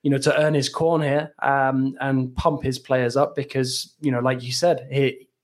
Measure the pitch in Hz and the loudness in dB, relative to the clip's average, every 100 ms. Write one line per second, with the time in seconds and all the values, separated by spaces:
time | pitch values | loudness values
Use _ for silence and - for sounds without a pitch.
0 | 147 135 147 143 151 151 135 - 165 165 | 0 2 2 2 4 2 0 0 2 2
1 | 147 143 156 - - 139 135 135 131 135 | 2 0 -2 -4 0 2 2 2 -2 -2
2 | 135 135 127 127 170 147 135 127 - 131 | -2 -2 -2 -2 -2 0 -4 -6 -2 0
3 | 120 131 143 - - 135 127 127 - - | 2 2 0 -2 -6 -2 -2 -4 -10 -6
4 | 151 123 127 131 123 123 175 143 - 135 | -2 0 0 -2 -4 0 2 0 -2 0
5 | 135 - - _ | 0 -2 -16 _